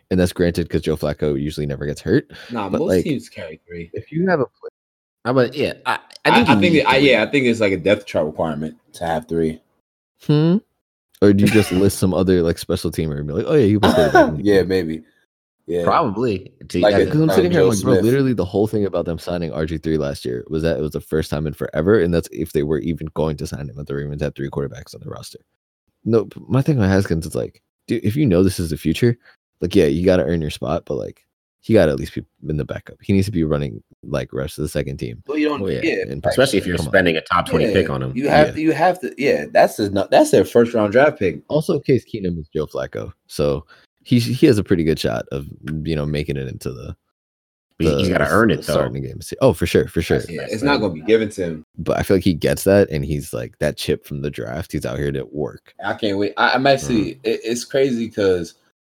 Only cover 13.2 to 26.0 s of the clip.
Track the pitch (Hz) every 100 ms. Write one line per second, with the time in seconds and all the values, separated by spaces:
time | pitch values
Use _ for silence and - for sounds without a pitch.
13.2 | 73 90 - 151 104 104 - - - 370
14.2 | 302 156 101 98 87 92 82 80 - _
15.2 | _ _ _ _ - 87 85 127 143 98
16.2 | 123 92 - _ - 90 104 101 92 151
17.2 | 160 - 175 175 - 104 127 92 110 135
18.2 | 131 110 87 98 107 110 98 87 85 80
19.2 | - 87 82 62 78 80 80 78 71 73
20.2 | 62 60 - 80 82 69 76 76 - 78
21.2 | 78 76 78 76 - 76 85 110 85 82
22.2 | - - 80 78 73 78 82 78 78 -
23.2 | 78 73 80 69 69 62 73 71 71 73
24.2 | 73 69 69 69 69 - - - - -
25.2 | - - _ _ _ _ _ _